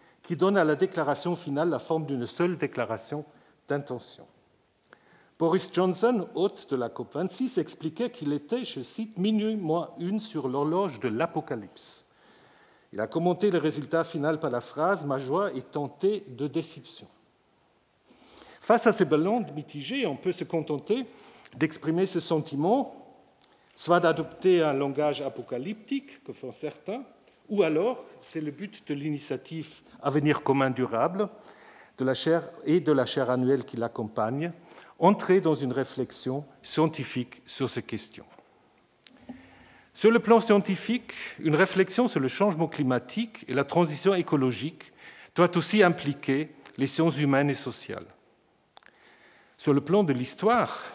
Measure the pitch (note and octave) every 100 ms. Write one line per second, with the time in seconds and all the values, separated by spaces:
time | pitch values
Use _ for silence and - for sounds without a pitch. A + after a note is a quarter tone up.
0 | _ _ - F3 F#3+ G3+ D#3 D3 F#3 E3+
1 | C#3+ C#3 F3 E3+ D3 C#3 E3+ C3 - D#3+
2 | C#3+ C3+ A#2 - F3 E3 C#3+ C3 A2+ A2
3 | - D3 D3 _ _ _ - C#3+ C#3 B2
4 | - - - _ _ _ _ _ _ -
5 | _ _ _ - E3 F#3 - F3+ F#3 F3+
6 | A#3 A#3 E3+ D#3 G3 - - B2+ A#2 -
7 | A#2 C#3+ F#3 - C4 F#3 D3+ - D#3 D#3+
8 | A#3+ - C#3+ D3 - B3 A#3+ C#3 A#2+ -
9 | A3 - G3+ G#3+ G#3+ A3 D#3+ E3+ D3+ -
10 | F3 G#3+ - D#3 C3 C#3 D3 F3+ G3 A#2
11 | B2+ A2 E3 C#3+ - A#2+ F#2+ - - -
12 | _ _ _ - - _ _ _ _ G2
13 | A2 E3 F3 F3 G3+ F3 D#3 D3+ C#3 E3
14 | D#3+ D#3+ D3+ D#3 D3+ A#2+ - C#3+ E3+ F#3+
15 | C#3+ C3+ C3 E3+ G3+ C3 - D3 C#3 -
16 | F#3+ G#3+ - B2+ C#3+ D#3+ D#3 D3 - -
17 | G2 _ _ _ _ _ _ _ _ _
18 | _ _ - - - - - A#3 A3+ -
19 | D#3+ D3+ F3+ A#3+ D#3 D3 D3 D3 C#3 C4+
20 | G#3 C3 F#3 F3 D#3+ E3+ D3+ D3 - A#3+
21 | B3 - - - - - D#3+ - D#3 E3
22 | F#3+ F3 - D#3+ - C#3 E3 C4 A#3+ -
23 | - - _ _ _ _ _ - D#3+ F3
24 | E3+ D#3+ D3+ - F#3 F3 D#3 C3+ C#3 C3+
25 | D3 C#3 C#3 - - B2 D#3 G#3+ - C4+
26 | - - - - B2+ - D3 - - B3
27 | C4+ _ _ _ - G#3 D#3+ D#3 A3 B3+
28 | - - - D#3+ D3+ C#3+ G3+ - - C#3+
29 | D3+ D3 - C3 - D#3+ D3+ - - -
30 | C#3+ D3 D3 C#3+ - C3+ C3+ B2 B2 A2+
31 | D#3 F#3 G3+ - - - - - - -
32 | C3 B2 D#3+ E3 - - D3+ F3 D3+ C3+
33 | A#2+ - B2+ B2+ B2+ C#3 B2 A#2 A2+ -
34 | G#2+ A2+ A2 C3+ E3+ - - - - -
35 | F3 G#3+ - F#3+ D#3+ C3+ C3 B2 B2+ -
36 | B2 - B2+ C3+ D3 - - - D#3+ D#3
37 | B2 B2+ A#2+ - - - B2+ A#2+ - A2
38 | - - - - _ _ _ _ _ _
39 | - - - - - - - - _ -
40 | G#3+ A#3 G#3 A3+ A3 G3+ G3+ F#3 - A#3+
41 | - - - - D#3+ D3+ F#3+ F#3 F#3 A#3
42 | B3 D#3 C3 - D#3+ D#3 D#3+ - C3 B2
43 | - G#3+ A#3 - - C3 C#3 E3+ E3 D3
44 | F#3+ F#3 E3+ D3 B2+ G#2 D3 - - _
45 | - - - - F3 F3 D#3 G#3+ F3+ -
46 | C#3+ C#3 - C#3 D#3 - - - C3+ -
47 | E3 C#3 C#3+ C3+ C#3+ C3 B2+ - - F#2+
48 | F2 - _ _ _ _ _ - - _
49 | _ _ - _ _ - D3+ C#3+ C#3+ G3+
50 | E3+ B2+ B2+ - G#3 A#3+ D#3+ - -